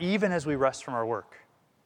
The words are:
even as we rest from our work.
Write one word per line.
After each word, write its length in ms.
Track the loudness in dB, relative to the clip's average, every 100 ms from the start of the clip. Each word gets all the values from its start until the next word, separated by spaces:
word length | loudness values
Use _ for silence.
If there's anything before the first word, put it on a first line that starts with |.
even 320 | -2 2 2
as 140 | 0 0
we 100 | 2
rest 280 | 2 0
from 100 | -4
our 100 | -2
work. 320 | -2 -4 -6 -18 -20 _ _ _